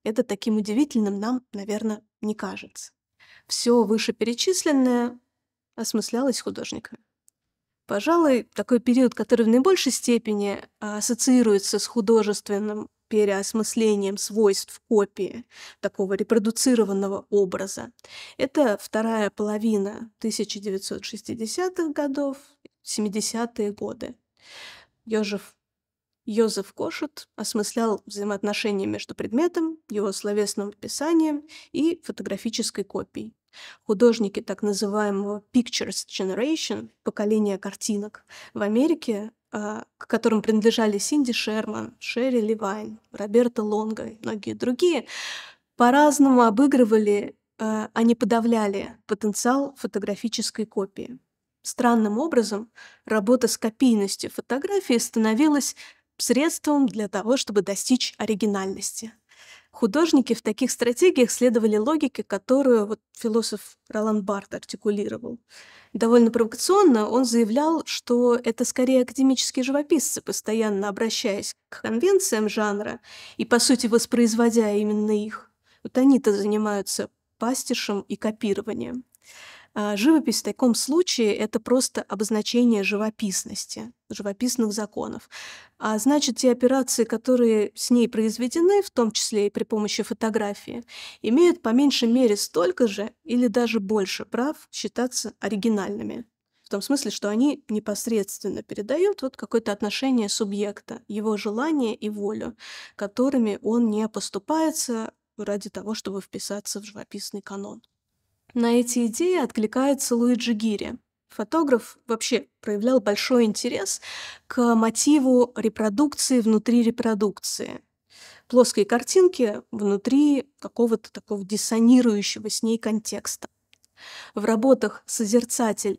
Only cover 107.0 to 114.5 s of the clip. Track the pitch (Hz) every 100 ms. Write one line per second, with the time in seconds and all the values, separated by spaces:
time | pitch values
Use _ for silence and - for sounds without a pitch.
107 | - 202 - 208 - 202 202 220 _ _
108 | _ _ _ _ _ 247 233 240 240 -
109 | 233 226 349 359 254 - 214 247 269 277
110 | - 240 240 247 240 220 220 202 - 247
111 | _ _ _ - 208 320 302 247 - -
112 | - 226 - 233 - _ - 208 226 262
113 | 208 208 - 254 226 196 240 - 392 -
114 | - - - - -